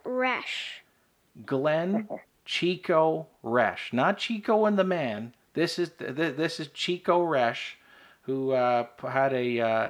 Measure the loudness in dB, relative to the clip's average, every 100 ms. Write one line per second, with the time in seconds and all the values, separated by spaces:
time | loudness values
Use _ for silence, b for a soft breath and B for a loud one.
0 | -6 -2 0 -2 -6 -8 -10 -14 _ _
1 | _ _ _ -20 -4 0 2 2 0 -2
2 | -4 -10 -12 _ -8 -2 0 -2 2 4
3 | 4 2 -6 _ 0 2 2 0 -4 2
4 | 2 2 -2 -6 0 2 4 2 2 0
5 | -2 -4 -8 -14 _ -2 -2 0 -4 -4
6 | -8 -2 -2 0 -4 -4 -10 -6 -4 -2
7 | 2 2 4 2 2 0 -8 -14 b b
8 | b b -6 -2 0 2 4 2 0 -8
9 | -4 0 2 2 0 0 2 2 0